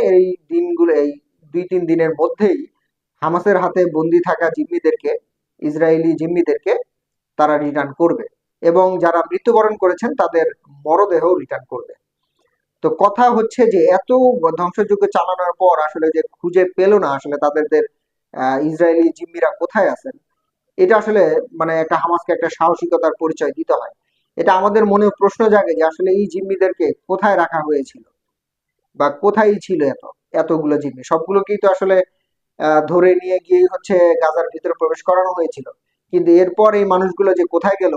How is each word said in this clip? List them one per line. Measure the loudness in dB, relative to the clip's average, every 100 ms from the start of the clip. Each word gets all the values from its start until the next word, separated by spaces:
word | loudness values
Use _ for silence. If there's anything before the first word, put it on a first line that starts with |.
| 2 2
এই | 2 -4 _
দিনগুলো, | -4 -2 0 2
এই | 2 0 -4 _ _ _
দুই | -8 -4
তিন | -4 -2
দিনের | 0 0
মধ্যেই | 0 -4 0 0 0 -6 _ _ _ _ _
হামাসের | -4 -2 0 0
হাতে | 0 0 -2
বন্দী | -2 0 0 0
থাকা | -2 -4
জিম্মিদেরকে, | -4 -6 -2 -2 -2 -4 -6 -10 _ _ _
ইসরায়েলি | -8 0 2 2 0
জিম্মিদেরকে | -2 -2 -2 0 -2 -2 -4 -6 _ _ _ _ -2
তারা | 0 0
রিটার্ন | -2 -4 -6
করবে | 0 0 0 -6 -18 _ _
এবং | 0 2 2 2
যারা | 0 0
মৃত্যুবরণ | -2 -2 0 2 2 0
করেছেন | -2 -2 -4
তাদের | -2 -2 0 -2 -4 _
মরদেহ | _ -2 0 2 0 0
রিটার্ন | -2 -4 -12 -10
করবে। | -14 -14 -20 _ _ _ _ _ _ _ _
তো | -4
কথা | 2 2 4 2
হচ্ছে | 2 0 2 2
যে | 4
এত | 4 2 2 2 4 2 -2 -2
ধ্বংসযজ্ঞ | -4 -2 -2 0 0
চালানোর | 0 -2 -2 -4 0
পর | 2 2
আসলে | -2 -2 -2
যে | -2 -6
খুঁজে | _ -2 0 0 0
পেল | 2 2
না | 0
আসলে | -4 -6 -2
তাদের, | -2 -2 -2 -2 -2 -8 _ _ _
আহ, | -6 -4 -2
ইসরায়েলি | -4 0 2 4 2
জিম্মিরা | -2 -12 -4 -4 -2
কোথায় | -4 -2 -2
আছেন, | -2 -10 -18 _ _ _ _ _ 0
এটা | 2 2
আসলে, | 2 2 2 0 -4 -6
মানে, | -4 -2
একটা | -2 -2
হামাসকে | -2 -4 -2
একটা | -4 -4 -2
সাহসিকতার | 0 0 0 2 0 -2
পরিচয় | -4 -4 -6
দিতে | -4 -2
হয়। | -2 -4 -18 _ _ _ -4
এটা | 0
আমাদের | 2 2 2 2
মনে | 2 0 2
প্রশ্ন | -2 2 2
জাগে | 2 2
যে | 0
আসলে | 0 0 0
এই | 0 -2
জিম্মিদেরকে | -6 -8 -2 -2 0 -4 -4 -6
কোথায় | -2 0 2
রাখা | 0 -4
হয়েছিল | -4 -4 -4 -14 _ _ _ _ _ _ _ _ _ -4
বা | -4
কোথায় | 0 0 2 2 0
ছিল | -4 -2
এত, | -2 -4 -12 -20 _
এতগুলো | -4 -2 -2 0 -2
জিম্মি? | -4 -12
সবগুলোকেই | -6 -4 -2 -2 -2 0
তো | 0
আসলে, | 0 2 0 0 _ _ _ _ -6
আহ, | 0 0 2
ধরে | 2 4
নিয়ে | 2 0 -4
গিয়েই | 0 2
হচ্ছে | 2 0 -2
গাজার | 2 4 4 0 0 -4
ভিতরে | -6 -8 -4
প্রবেশ | -4 -4
করানো | -2 0 0
হয়েছিল, | -2 -6 -6 -18 -20 _ _ _
কিন্তু | 0 4
এরপর | 4 4 2 2
এই | 2
মানুষগুলো | 0 0 0 0 0
যে | 0 0
কোথায় | -2 -2 0
গেল | -2